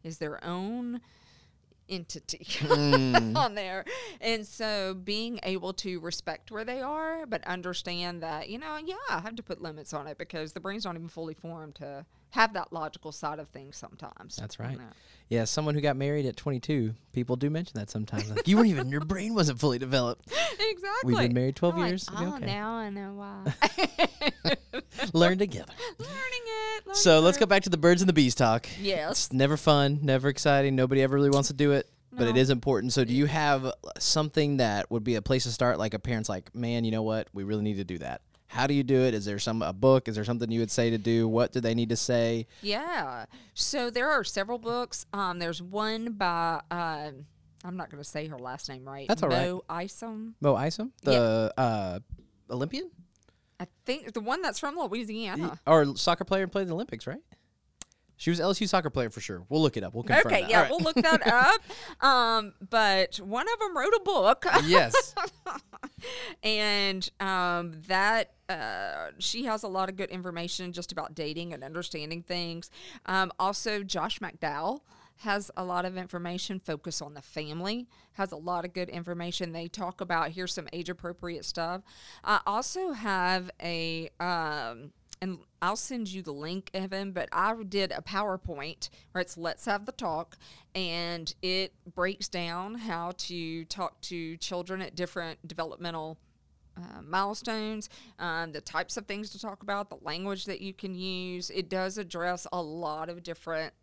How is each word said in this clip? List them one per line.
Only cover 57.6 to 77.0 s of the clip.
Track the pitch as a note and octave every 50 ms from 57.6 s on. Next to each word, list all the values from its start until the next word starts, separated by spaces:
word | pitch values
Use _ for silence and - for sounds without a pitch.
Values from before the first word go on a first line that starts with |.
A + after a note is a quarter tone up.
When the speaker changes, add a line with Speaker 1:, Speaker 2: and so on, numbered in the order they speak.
| _ _ _ _ - _ _ _ _ _ _ _
Speaker 2:
She | - E3
was | E3+ E3
an | E3
L | F#3+
S | F#3+ -
U | G#3+ F#3+
soccer | - F#3 D#3 D3+
player | - C#3 B2 A2+
for | - A2
sure. | - - G2 F2 F2+ _
We'll | C#3 D#3
look | D#3+ C#3 -
it | A2+
up. | F#2+ F2+
We'll | - A2+ A2+
confirm | - - D#4 - G4
Speaker 1:
Okay, | F#4 -
Speaker 2:
that. | - -
Speaker 1:
yeah, | A3+ G#3+
Speaker 2:
All |
right. | D3+ C3
Speaker 1:
we'll | D4 F4
look | C#4+ - A3
that | B3+ - D#4+ D#4+ D#4+ -
Speaker 2:
<laughs> | A3+ A#3 A#3+ B3+ D4+ G#4+ A4 - - A4 - - - D#4+ _
Speaker 1:
up. | -
Um, | C4+ C4 B3 A#3+ A3+ A3+ A3+ G#3+ G3+ - _ G3 -
but | A3+ A3+ A3 G3+ F#3+ F#3+ F#3+ - -
one | - F#3 G3 G#3+ B3 D4+ G#4+
of | A#4 G#4+
'em | G#4+ G4 F4+
wrote | C#4+ B3+ G4+
a | A4+ G#4+ F#4
book. | F#4+ G4 C#4 F#3+ G#3 C4+ - - E4+ -
<laughs> | F#4 D4
Speaker 2:
Yes. | D#4+ F4 - - - - C5+ A#4+ - - G#4 F4+ G4 _ _ _ F#4+ F4 C#4 _ _ - - - - _ - - B4 B4 B4 - - F4 _
Speaker 1:
And, | - G#3+ A3 G#3+ G#3+ G#3 G3+ G3+ G3 G3 F#3+ F#3+ F#3 - _ _
um, | G3 F#3+ F#3+ F#3 F3+ F3 F3 F3 F3 E3+ D#3+ D#3 E3 F#3+
that, | F#3+ F#3 G3 G#3 A3+ A3+ G3 - _ _ _ -
uh, | F#3 D#3 A#2 A2 G2 F2+ G2+ F2+ C#2+ D2+ E2 D2 C#2+ -
she | F#3+ - A3+ A#3 C#4
has | B3+ A3 G#3+
a | A#3 G3+
lot | F#3 F#3+ F#3+ F#3
of | F#3+
good | F#3 F#3+ -
information | - F#3 F3+ F#3 E3+ E3+ E3+ F3 - - F3+ F3+
just | F3 F3 F3 -
about | F#3+ E3 D#3 - D#3
dating | E3 D#3 D3+ D3+ E3 E3+ F3
and | D#3+ B2+ B2+
understanding | C#3+ D#3+ F3 F3 - - D#3+ D3+ D#3 E3 F3
things. | E3+ - F3+ F3 F3 E3+ E3 E3 F3 - _ - - - - - _
Um, | - F#3 F#3+ F#3+ F3+ - -
also, | F#3 G3 G3+ - - A#3 G#3+ G3+
Josh | G3+ F#3+ - F3 D#3 A3+ - -
McDowell | G#3 - - E3+ E3+ D3+ C#3+ D3 D#3+ F#3+ C4 D4 _ _ _ _ _ _ _ _
has | - A3 G3+ G#3 G3 - -
a | - F#3
lot | F3+ F3+ F3 F3+
of | F#3 F#3
information. | F#3 F3+ F3+ - F3 F3 F3 F3 F3+ - - F#3+ F#3+
Focus | _ - D#3+ D3 - F3 D#3 -